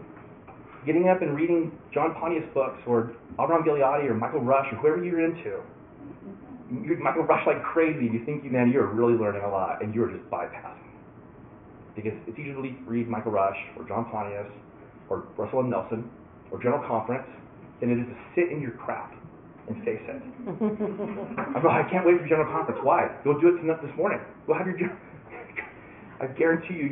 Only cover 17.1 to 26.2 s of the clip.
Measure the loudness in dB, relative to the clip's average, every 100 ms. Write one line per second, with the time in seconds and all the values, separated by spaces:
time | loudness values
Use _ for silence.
17.1 | -4 -6 -16 -20 -20 -16 -4 0 0 0
18.1 | -8 -4 0 2 0 -6 -8 -6 -6 -8
19.1 | -14 -18 -20 -20 -14 -10 -6 -4 -4 -6
20.1 | -12 -12 -10 -8 -2 -2 0 -4 -4 -6
21.1 | -6 -8 -6 -4 2 4 4 2 4 6
22.1 | 4 4 2 2 0 -2 0 2 4 2
23.1 | 0 0 6 6 6 2 -2 -4 -2 0
24.1 | -2 -8 -6 -2 0 0 -2 -2 -4 -16
25.1 | -18 -16 -16 -14 -12 -12 -14 -20 -20 -16
26.1 | -8